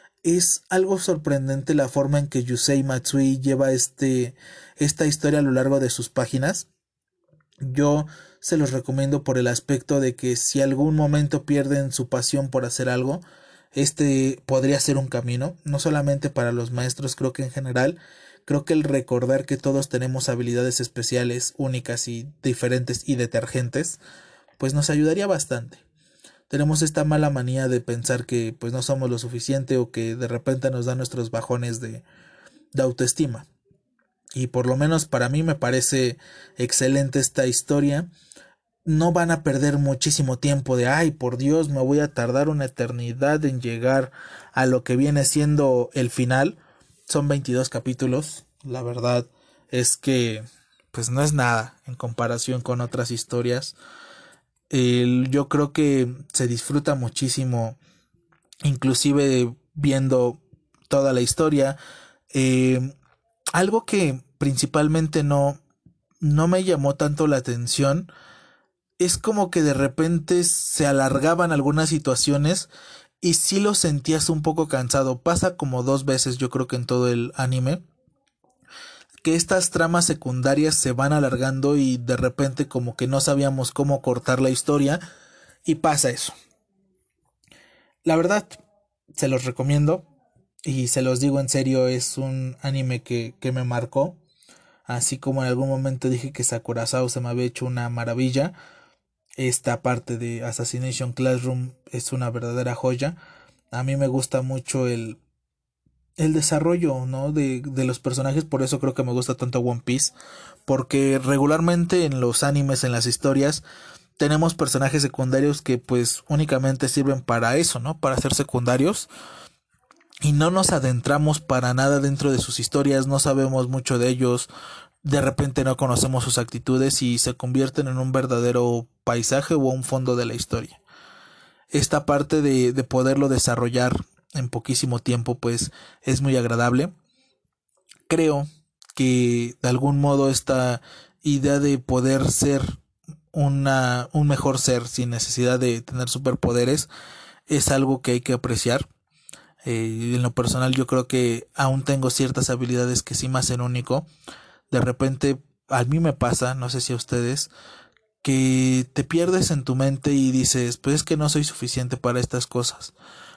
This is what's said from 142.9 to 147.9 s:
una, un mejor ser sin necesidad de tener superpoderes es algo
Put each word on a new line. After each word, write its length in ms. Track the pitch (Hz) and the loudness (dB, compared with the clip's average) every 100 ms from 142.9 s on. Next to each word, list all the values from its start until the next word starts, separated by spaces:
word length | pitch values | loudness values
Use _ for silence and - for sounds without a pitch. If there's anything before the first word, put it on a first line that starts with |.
| _ - - _ | _ -20 -20 _
una, 800 | 160 143 139 135 131 127 123 120 | 0 0 2 2 2 2 0 -2
un 140 | 156 147 | 0 2
mejor 320 | 139 139 131 | 2 0 0
ser 300 | - 123 120 | 2 0 -2
sin 220 | - 123 | -6 -4
necesidad 480 | 117 - - 123 127 | -4 -4 0 2 2
de 240 | 127 117 | 0 -2
tener 260 | - 127 123 | -4 -6 -4
superpoderes 800 | 127 135 123 123 120 123 147 - - - - - - - | -4 -2 -2 0 0 2 0 -2 -10 -20 -20 -20 -16 -2
es 220 | 147 - | 0 2
algo 320 | 135 135 | 2 2